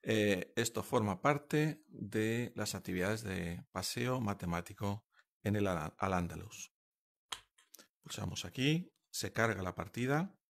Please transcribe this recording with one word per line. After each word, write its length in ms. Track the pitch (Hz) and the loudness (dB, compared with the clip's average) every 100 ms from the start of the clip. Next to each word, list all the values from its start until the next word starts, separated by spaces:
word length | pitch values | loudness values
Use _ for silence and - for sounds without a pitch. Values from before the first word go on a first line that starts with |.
Eh, 500 | - 110 104 92 - - | 2 4 4 4 0 -2
esto 260 | 113 - | 0 -2
forma 380 | - 127 107 92 | 0 2 2 2
parte 640 | 139 147 - 151 156 - _ | 2 2 0 2 2 -2 _
de 640 | - 101 107 110 117 120 - | -10 -4 0 2 0 -2 -4
las 180 | 107 | -4
actividades 480 | 98 95 90 92 110 | -4 -2 0 0 0
de 420 | 113 92 85 87 - | -2 -4 -4 -6 -8
paseo 500 | - 101 - 123 127 | -6 -4 0 0 0
matemático 880 | 104 101 87 87 - 101 101 101 _ - _ _ | 0 -2 -2 -2 -4 -4 -4 -4 _ -20 _ _
en 100 | 104 | 0
el 140 | 104 98 | 2 4
Al-, 260 | 87 78 - | 2 -2 -2
Al-Ándalus. 760 | 95 92 87 82 92 - - _ _ _ _ _ _ - _ _ _ - - _ | 2 2 0 -6 -12 -14 -16 _ _ _ _ _ _ -12 _ _ _ -20 -20 _
Pulsamos 440 | - - 98 90 | -12 -6 -6 -6
aquí, 480 | 90 127 135 165 185 _ _ | -8 0 2 2 -2 _ _
se 220 | - 98 | -6 -4
carga 300 | - 113 98 | 2 2 2
la 140 | 92 - | -4 -4
partida. 600 | 90 - 123 147 190 - _ | -8 -4 0 0 -2 -8 _